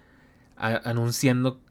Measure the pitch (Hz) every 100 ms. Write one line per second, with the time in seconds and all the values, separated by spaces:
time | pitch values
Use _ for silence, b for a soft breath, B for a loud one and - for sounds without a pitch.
0 | b b b b b - 110 113 123 117
1 | 117 120 135 123 127 127 _